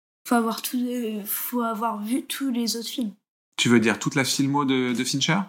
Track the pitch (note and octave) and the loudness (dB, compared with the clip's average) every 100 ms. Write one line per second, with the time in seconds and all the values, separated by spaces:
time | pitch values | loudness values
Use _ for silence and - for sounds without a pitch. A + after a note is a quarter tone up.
0 | _ _ - A#3+ A3+ - - B3 B3 B3 | _ _ 0 2 2 -4 -4 -4 -2 -4
1 | A3 G#3+ G3+ - - B3 A3+ G#3+ A#3 G#3 | -4 -6 -6 -6 -4 -2 -2 -2 -2 -2
2 | G#3 C4 - - C#4 A#3+ A3+ A#3 A3+ - | -2 -4 -4 -6 -2 0 -2 -2 -6 -4
3 | A3 - _ _ _ - B2 A#2+ A2+ G#2+ | -4 -6 _ _ _ 0 6 6 6 2
4 | - C#3 B2+ - C3+ C#3+ C3+ C3 B2+ B2 | 0 0 0 2 2 2 2 2 0 -2
5 | B2+ C#3 D3 G3 | -2 0 2 0